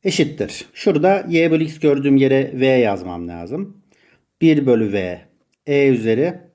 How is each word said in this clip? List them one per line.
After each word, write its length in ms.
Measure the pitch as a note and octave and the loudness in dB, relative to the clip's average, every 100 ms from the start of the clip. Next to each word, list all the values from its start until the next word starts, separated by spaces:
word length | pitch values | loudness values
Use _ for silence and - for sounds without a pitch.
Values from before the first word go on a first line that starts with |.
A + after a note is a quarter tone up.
Eşittir. 600 | G3 F#3+ D#3 - G2 - - | -4 0 -2 -2 -8 -8 -18
Şurada 520 | - - D#3 F3+ G3 - | -4 -2 2 2 0 0
y 220 | E3 E3 | 0 2
bölü 120 | D#3+ | 0
x 160 | D#3+ D#3 | -2 -2
gördüğüm 380 | D3+ C#3+ C#3 C#3 | 0 0 2 2
yere 340 | C3+ C3+ C3+ | 4 2 0
v 120 | C3 C3+ | -2 2
yazmam 640 | C3 A2+ G2 F2+ F2 F2 | 2 2 -2 -8 -10 -10
lazım. 500 | E2+ E2+ D3 G3+ - _ _ _ _ _ _ | -12 -10 -10 -10 -16 _ _ _ _ _ _
Bir 240 | E3 D3+ C3+ | 2 2 2
bölü 280 | A2+ A2 | 2 0
v 280 | G2+ F#2 F2+ _ _ _ _ - | -2 -4 -8 _ _ _ _ -4
e 200 | C#3+ C#3 | 2 2
üzeri 520 | B2 A2 A2+ E3 F3+ - | 2 0 0 -2 -4 -18